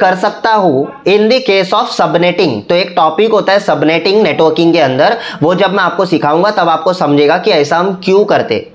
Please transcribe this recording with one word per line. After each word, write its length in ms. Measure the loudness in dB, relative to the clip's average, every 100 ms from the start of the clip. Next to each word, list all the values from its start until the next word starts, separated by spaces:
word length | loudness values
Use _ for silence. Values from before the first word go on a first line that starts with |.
कर 140 | 0 0
सकता 380 | -4 -4 -2
हूँ 320 | 0 0 0 -4 -6 0
in 200 | 2 2
the 100 | 0 2
case 260 | 0 0
of 160 | -2 -2
subnetting। 640 | -2 -2 0 0 0 -2 -2 -2
तो 60 | -2
एक 180 | -2 0
topic 360 | 0 2 0
होता 220 | 2 2
है 60 | 0
subnetting 640 | 0 0 0 0 0 0
networking 480 | 0 2 0 2 2
के 60 | 2
अंदर, 380 | 2 2 0 0 -6 -4
वो 100 | -2 0
जब 180 | 0
मैं 100 | 0
आपको 220 | -2 -2 -2
सिखाऊंगा 460 | 0 0 0 0
तब 180 | 0 0
आपको 240 | 2 0
समझेगा 440 | 0 0 2 2 2
कि 140 | 0
ऐसा 260 | 0 0 0
हम 160 | -2 -4
क्यों 200 | 0 2 2
करते, 340 | 0 0 -4 -6